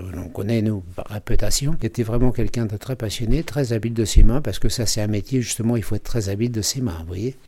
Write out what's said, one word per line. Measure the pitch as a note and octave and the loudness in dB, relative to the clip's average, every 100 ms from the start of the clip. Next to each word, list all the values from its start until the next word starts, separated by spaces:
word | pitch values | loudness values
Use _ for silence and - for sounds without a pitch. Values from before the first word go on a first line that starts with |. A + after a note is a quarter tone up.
| F#2 | -10
l'on | F2 E2 | -8 -8
connaît | - G2+ A2+ | -6 0 2
nous | G#2+ G#2 F2 F2+ | 2 -2 -6 -10
par | - | -10
réputation, | G2+ - - B2 - C#3 E3 | -6 -2 0 2 0 2 0
était | - - | 0 -2
vraiment | G#2+ A#2 B2 | -2 2 2
quelqu'un | A#2+ A2 A#2+ A2 | 4 0 0 -2
de | G#2+ | -4
très | - C3 | -8 -8
passionné, | A2 - A2+ C3+ | -6 -4 0 0
très | E3 D3 B2 | 0 -2 0
habile | A#2 A#2 | 0 -2
de | A#2 | -2
ses | G#2 - | 2 8
mains, | G#2+ B2+ | 8 8
parce | C3 - | 0 2
que | A2+ | 0
ça | - G#2+ | 2 0
c'est | - | 0
un | G#2 | 0
métier | G#2 F2+ C3 | -2 0 -2
justement, | A2 - A2+ A#2+ | -2 -2 0 0
il | |
faut | - G2+ | 0 -2
être | |
très | - A#2+ G2 | -2 -2 -2
habile | G2+ A#2+ | -2 -2
de | A#2 | -2
ses | G2 C3 | -2 -2
mains, | B2 E2 | -4 -4
vous | E2 | -8
voyez. | F2+ A#2+ - | -6 -6 -8